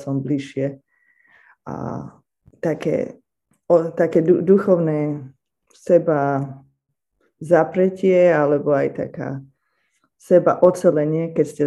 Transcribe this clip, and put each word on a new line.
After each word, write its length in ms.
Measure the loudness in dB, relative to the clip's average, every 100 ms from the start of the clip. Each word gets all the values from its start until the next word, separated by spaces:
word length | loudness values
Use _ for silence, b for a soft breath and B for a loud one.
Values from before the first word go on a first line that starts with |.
som 160 | -4 -6
bližšie. 640 | -4 -6 -6 -8 -8 -8 b b b b b b b b -14
A 400 | -12 -10 -10 -14 -20 _ _ _ _
také, 640 | -6 -4 -4 -4 -6 -12 _ _ _ _ 0
o-, 240 | 0 0
také 320 | -2 0 2 2
du-, 160 | 2
duchovné 800 | 4 2 2 0 0 -2 -4 -6 -12 _ _ _ _
seba 800 | _ 2 2 2 0 0 -2 -4 -10 -20 _ _ _ _ _ _ -14
zapretie, 960 | 2 2 2 0 0 0 0 4 4
alebo 400 | 4 2 0 0
aj 240 | 0 -2 -4
taká 320 | -10 -10 -10 -10 -14 _ _ _ _ _ _ _
seba 400 | 2 4 4 4 2
ocelenie, 640 | 4 0 0 0 -2 -4
keď 160 | -2 -2
ste 180 | -2